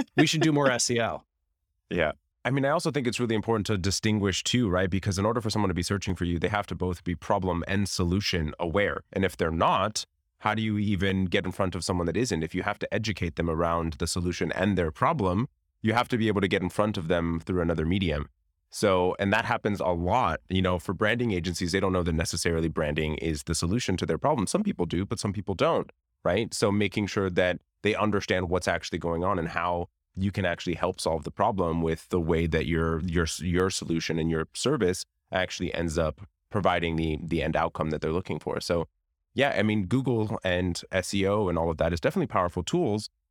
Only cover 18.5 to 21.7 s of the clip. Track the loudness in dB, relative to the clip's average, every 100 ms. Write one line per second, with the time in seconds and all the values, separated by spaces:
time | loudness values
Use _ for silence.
18.5 | _ _ 0 4 4 2 2 2 2 2
19.5 | 0 0 0 0 0 0 2 0 -2 -2
20.5 | 0 2 0 -2 -2 0 0 0 0 -2
21.5 | -2 0